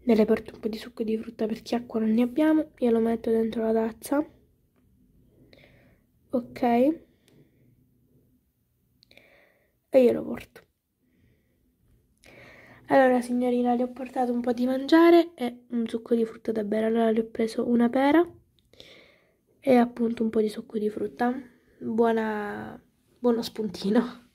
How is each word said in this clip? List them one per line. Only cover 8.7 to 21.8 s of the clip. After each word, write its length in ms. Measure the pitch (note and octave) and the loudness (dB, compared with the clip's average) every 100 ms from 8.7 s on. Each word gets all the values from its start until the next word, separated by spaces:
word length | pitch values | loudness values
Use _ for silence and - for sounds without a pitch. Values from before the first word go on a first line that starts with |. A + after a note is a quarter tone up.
| _ _ _ _ - _ _ _ _ _ _ _ | _ _ _ _ -20 _ _ _ _ _ _ _
E 140 | C4+ | 4
io 100 | A#3+ | 4
lo 100 | A3+ | 2
porto. 380 | A#3 A#3+ - - _ _ _ _ _ _ _ _ _ _ _ _ _ _ _ _ - - - - - - - | -6 -12 -14 -20 _ _ _ _ _ _ _ _ _ _ _ _ _ _ _ _ -20 -20 -20 -20 -20 -20 2
Allora, 340 | C#4 C4 B3+ | 4 6 4
signorina, 540 | A#3+ B3 B3 B3 B3 A#3+ | 0 -2 0 0 0 0
le 80 | |
ho 80 | B3 | -2
portato 420 | - B3+ C4+ B3 | -6 -10 -4 -2
un 80 | A#3+ | -2
po' 120 | A#3+ | -2
di 120 | A#3+ B3 | -2 -2
mangiare 680 | C4 C#4 E4 E4+ E4+ E4+ - | -2 2 6 8 6 4 -4
e 300 | A#3+ A#3+ _ | -10 -10 _
un 180 | A#3+ A3+ | -6 -6
succo 280 | A#3 - A#3 | -8 -2 -2
di 100 | A3+ | -2
frutta 260 | - - | -6 -6
da 120 | A3 | -6
bere. 240 | G#3 G#3+ A3 | -4 -2 0
Allora, 240 | A3+ A3+ | 0 2
le 80 | A3 | 0
ho 60 | A3+ | -2
preso 380 | - A3+ A#3 A#3+ | -4 -4 -4 0
una 200 | A#3+ A#3+ | 2 2
pera 400 | C4 C#4 D#4 F4 - _ _ _ _ - - _ _ _ _ _ _ | 2 4 4 2 -6 _ _ _ _ -20 -20 _ _ _ _ _ _
e 160 | - B3 | 2 4
appunto 480 | A#3+ A#3+ A#3 A3+ | 2 -2 -4 -2
un 80 | A3 | -2
po' 100 | A3 | 0
di 80 | G#3+ | -2
succo 300 | A3 - A3 | -4 -10 -6
di 100 | G#3 | -4
frutta. 440 | - G#3 - B3 C4 - _ _ | -4 -10 -4 -4 -4 -12 _ _
Buona... 1040 | _ | _